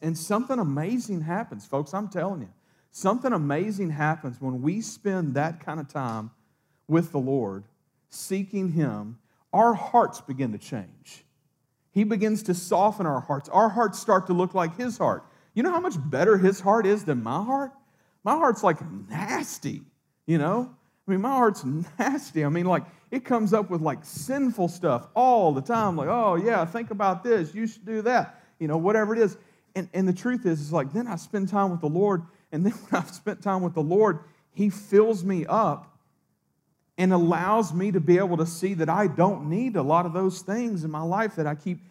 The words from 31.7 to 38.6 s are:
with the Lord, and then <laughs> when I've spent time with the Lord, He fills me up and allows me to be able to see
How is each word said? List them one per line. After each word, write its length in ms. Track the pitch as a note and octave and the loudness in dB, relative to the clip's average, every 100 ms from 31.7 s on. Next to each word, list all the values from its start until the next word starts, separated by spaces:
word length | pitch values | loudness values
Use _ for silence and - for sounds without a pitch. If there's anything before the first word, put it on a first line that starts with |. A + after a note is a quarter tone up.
with 100 | E3+ | 0
the 80 | D3+ | -2
Lord, 340 | E3 G#3 F3+ E3 _ _ | 2 2 2 -4 _ _
and 140 | D#3 G3 | -2 0
then 60 | |
<laughs> 180 | A3+ - | -2 -4
when 120 | F3+ | -4
I've 80 | - | -4
spent 320 | - G#3 - | -8 -8 -4
time 200 | G3+ F#3+ | -2 0
with 120 | F3 | -2
the 80 | E3 | -2
Lord, 380 | D3+ F#3+ G#3+ D#3+ - _ _ | 2 4 4 2 -8 _ _
He 160 | - G#3 | -2 0
fills 560 | - - G3 A3 G3+ F#3 | -2 4 6 6 2 -2
me 200 | F3+ - | -2 0
up 420 | G#3 F#3+ C#3 - _ _ _ _ _ _ _ _ _ _ - | 2 2 -2 -8 _ _ _ _ _ _ _ _ _ _ 0
and 140 | F#3 | 4
allows 640 | F3+ E3+ D#3 F#3 A3 F#3 | 6 4 4 2 2 2
me 180 | E3 G3+ | -2 0
to 80 | F3+ | 2
be 200 | D3 F3 | 6 4
able 180 | G3 E3+ | 4 0
to 80 | E3+ | -2
see 300 | - | -2